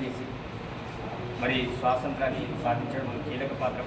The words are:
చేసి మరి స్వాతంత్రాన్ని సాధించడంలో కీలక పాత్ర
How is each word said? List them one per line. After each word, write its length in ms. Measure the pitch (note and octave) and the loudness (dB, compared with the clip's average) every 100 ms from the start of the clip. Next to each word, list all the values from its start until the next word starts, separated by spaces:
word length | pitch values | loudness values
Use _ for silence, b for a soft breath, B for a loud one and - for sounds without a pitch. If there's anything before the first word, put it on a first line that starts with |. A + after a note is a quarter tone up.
చేసి 240 | B2+ B2+ B2+ - - - - - - - - - - - | 0 -2 -4 -6 -6 -6 -6 -6 -6 -6 -4 -4 -4 0
మరి 160 | B2 C3 B2 - | 2 2 2 2
స్వాతంత్రాన్ని 680 | B2+ B2+ C#3+ C3+ C3+ - - - | 4 4 4 2 2 2 -2 0
సాధించడంలో 580 | A#2+ A#2+ - C3+ C3+ G#2 - | 2 2 2 -2 -2 -2 -2
కీలక 280 | B2+ C3 - | -2 -2 0
పాత్ర 200 | G#2+ - | 0 0